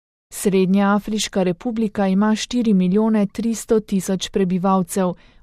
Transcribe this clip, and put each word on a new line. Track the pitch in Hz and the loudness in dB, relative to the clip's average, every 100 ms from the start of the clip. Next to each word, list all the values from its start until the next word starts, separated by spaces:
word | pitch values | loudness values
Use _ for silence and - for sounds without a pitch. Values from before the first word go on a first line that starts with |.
| _ _ _ | _ _ _
Srednjeafriška | - 214 190 185 196 196 208 208 214 - 202 | -4 0 2 2 2 2 0 -2 -6 -4 -2
republika | 185 175 247 220 220 208 196 | -2 -2 -6 -4 -4 -2 0
ima | 190 214 214 | 2 2 0
štiri | - 247 226 | -2 -2 2
milijone | 196 180 196 220 214 202 | 2 2 2 2 0 0
tristo | - 233 220 - 220 | -2 -4 -4 0 0
tisoč | 214 196 180 190 - | 0 -4 -2 -4 -4
prebivalcev, | 214 190 185 190 190 180 - 185 170 - _ | -2 0 0 0 0 0 -2 -4 -4 -14 _